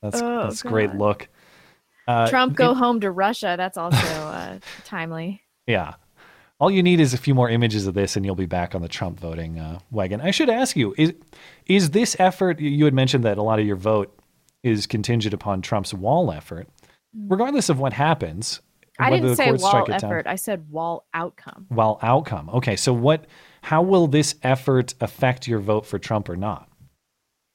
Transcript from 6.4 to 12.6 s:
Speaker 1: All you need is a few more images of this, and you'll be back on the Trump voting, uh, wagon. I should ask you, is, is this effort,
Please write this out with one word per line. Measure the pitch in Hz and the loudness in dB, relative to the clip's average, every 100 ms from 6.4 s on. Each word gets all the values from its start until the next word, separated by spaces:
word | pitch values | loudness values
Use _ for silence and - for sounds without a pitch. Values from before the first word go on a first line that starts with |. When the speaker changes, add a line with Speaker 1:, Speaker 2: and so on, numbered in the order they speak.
| _ _ | _ _
Speaker 1:
All | 151 | 2
you | 190 | 4
need | 180 175 | 4 6
is | 147 | 4
a | 123 | 2
few | - | 2
more | 131 123 | 2 4
images | 117 117 107 98 | 4 2 0 -2
of | |
this, | 95 98 - | 0 0 0
and | |
you'll | 98 | -2
be | 92 92 | -2 -2
back | 90 87 | -2 -4
on | 95 | -4
the | 85 | -8
Trump | - 92 85 | -6 -8 -8
voting, | 85 82 82 82 | -10 -8 -8 -8
uh, | 80 87 _ | -10 -12 _
wagon. | 107 92 104 | -6 -4 -2
I | 156 | -2
should | 196 311 | 0 2
ask | - 262 - | 2 0 0
you, | 110 - | -2 2
is, | 156 170 _ - - - _ | 0 0 _ -20 -20 -20 _
is | 190 170 | 4 4
this | 175 233 - | 2 0 2
effort, | 185 - 190 156 | 2 4 -2 0